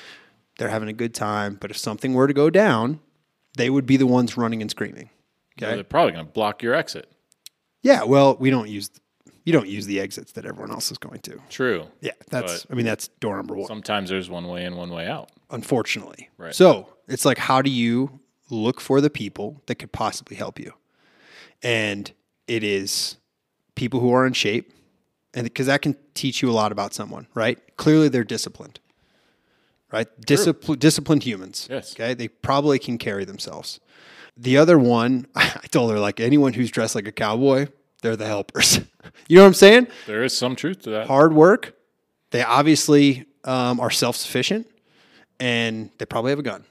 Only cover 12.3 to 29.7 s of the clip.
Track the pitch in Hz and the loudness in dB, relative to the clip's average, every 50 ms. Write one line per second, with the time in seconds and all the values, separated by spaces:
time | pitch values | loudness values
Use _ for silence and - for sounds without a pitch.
12.3 | 147 127 110 87 85 85 - - 131 123 117 113 107 - - - _ - 127 107 | -8 -8 -6 -8 -10 -10 -10 -10 -6 -4 -4 -4 -4 -6 -10 -16 _ -10 -8 -8
13.3 | 98 95 92 98 101 98 95 113 110 107 - - 104 101 95 87 95 95 90 90 | -8 -8 -10 -10 -10 -10 -10 -12 -12 -12 -8 -6 -6 -6 -4 -4 -6 -6 -6 -8
14.3 | 90 87 87 87 90 87 90 90 90 87 87 87 85 82 85 98 151 147 - - | -12 -12 -12 -12 -10 -10 -10 -10 -10 -12 -12 -12 -12 -10 -10 -10 -10 -12 -14 -18
15.3 | _ _ _ - 131 117 - - 139 120 107 - - 107 90 90 - - - _ | _ _ _ -16 -14 -12 -6 -4 -4 -4 -2 -4 -8 -10 -10 -16 -20 -20 -20 _
16.3 | _ - 87 80 - - - 170 151 - - - _ _ _ - 131 - - 143 | _ -18 -16 -4 2 6 6 6 6 4 -2 -14 _ _ _ -10 -6 -2 0 0
17.3 | 123 - - - 131 131 131 139 131 120 117 117 117 123 135 139 131 - _ _ | -2 -2 -2 0 0 0 0 0 0 0 0 0 0 -2 -4 -6 -8 -16 _ _
18.3 | _ _ _ - 123 110 107 123 127 - - - 131 139 143 147 - - 107 98 | _ _ _ -10 -8 -4 -4 -4 -4 -4 -2 0 2 2 2 0 -2 -4 -12 -12
19.3 | - - 104 107 151 139 _ - 120 - - 104 - - 110 101 - - - - | -12 -12 -12 -12 -14 -14 _ -12 -10 -10 -12 -14 -8 -6 -6 -6 -6 -8 -14 -16
20.3 | 101 95 98 - - - - - - _ _ _ _ _ _ _ _ _ _ _ | -14 -12 -12 -12 -12 -16 -18 -20 -20 _ _ _ _ _ _ _ _ _ _ _
21.3 | - - - _ _ _ - 123 117 110 107 104 101 101 98 - _ _ _ _ | -20 -20 -20 _ _ _ -4 -2 -2 -2 -2 -4 -6 -8 -10 -14 _ _ _ _
22.3 | _ _ _ - 117 110 107 104 101 98 95 98 - - - - - _ _ _ | _ _ _ -6 -6 -4 -2 -2 -4 -4 -4 -6 -6 -6 -8 -8 -10 _ _ _
23.3 | _ _ _ _ _ _ _ _ - - 131 117 135 120 123 123 123 127 131 131 | _ _ _ _ _ _ _ _ -10 -8 -8 -4 -4 0 0 2 2 2 2 2
24.3 | 123 - - 104 110 127 - _ _ _ _ _ _ _ _ _ _ _ _ _ | 0 -2 -2 -2 -2 -4 -6 _ _ _ _ _ _ _ _ _ _ _ _ _
25.3 | - 127 117 113 - - 127 135 139 143 - 147 - - _ _ - - - 131 | -10 -10 -10 -8 -6 -4 -2 0 0 0 0 -2 -4 -6 _ _ -12 -8 -6 -6
26.3 | - - 131 123 113 110 107 104 104 101 101 101 - - 104 104 104 101 - _ | -4 -2 -2 0 0 0 0 -2 -4 -6 -8 -8 -10 -12 -14 -14 -16 -18 -18 _
27.3 | - 117 110 120 120 - _ _ _ - - 151 151 156 156 143 123 123 110 - | -6 -4 -2 -2 -4 -6 _ _ _ -4 0 2 4 4 4 2 2 -2 -4 -4
28.3 | 113 107 - - - - 101 - - - _ _ _ _ _ _ _ _ _ _ | -6 -10 -10 -10 -14 -18 -20 -20 -20 -20 _ _ _ _ _ _ _ _ _ _
29.3 | _ _ _ _ _ _ _ _ | _ _ _ _ _ _ _ _